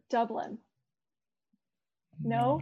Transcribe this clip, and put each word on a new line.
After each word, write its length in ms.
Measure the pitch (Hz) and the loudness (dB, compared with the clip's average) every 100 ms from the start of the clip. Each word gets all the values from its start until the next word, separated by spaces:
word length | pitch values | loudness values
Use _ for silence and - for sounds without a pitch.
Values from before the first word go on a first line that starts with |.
| _ | _
Dublin. 480 | 233 226 226 - 226 - _ _ _ _ _ _ _ _ _ _ _ _ _ _ 160 | 0 0 -2 -6 -10 -16 _ _ _ _ _ _ _ _ _ _ _ _ _ _ -6
No? 360 | 220 233 247 302 | -2 2 2 2